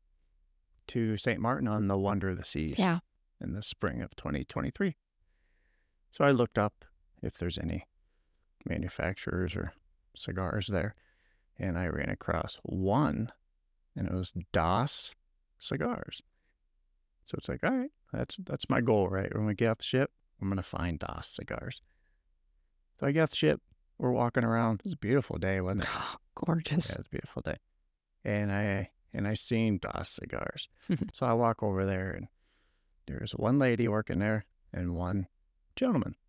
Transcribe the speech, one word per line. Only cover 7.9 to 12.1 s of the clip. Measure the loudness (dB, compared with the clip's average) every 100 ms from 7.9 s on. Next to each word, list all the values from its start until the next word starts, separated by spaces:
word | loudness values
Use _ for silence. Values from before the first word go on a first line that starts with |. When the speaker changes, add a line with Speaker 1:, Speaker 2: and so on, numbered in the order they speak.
| _ _ _ _ _ _ _ -6
Speaker 1:
manufacturers | -4 -4 -4 -4 -4 -4 -2 -2 -2
or | -6 -8 _ _ _ -12
cigars | -8 -4 -2 -2 0
there, | 0 -2 -6 _ _ _ _ _ -6
and | -4 -2
I | -2
ran | -2
across | -2